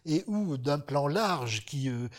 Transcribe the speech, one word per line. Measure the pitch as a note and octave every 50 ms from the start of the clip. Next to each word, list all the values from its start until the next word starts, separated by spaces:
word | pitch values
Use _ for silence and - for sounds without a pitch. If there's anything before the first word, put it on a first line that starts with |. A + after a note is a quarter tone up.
| -
et | E3 D3+ F3 F#3+
où, | - G#3 G#3 G#3 F3+ C#3+
d'un | C3 B2 C#3+ C#3+ D3
plan | C#3+ - C#3 C#3+ C#3+ C#3+
large | D3+ G3+ A3+ G3+ F3+ D3 B2 A#2 A2 G#2+ -
qui, | - - C#3 C3+ C3+
euh, | B2 A#2+ B2 A#2 -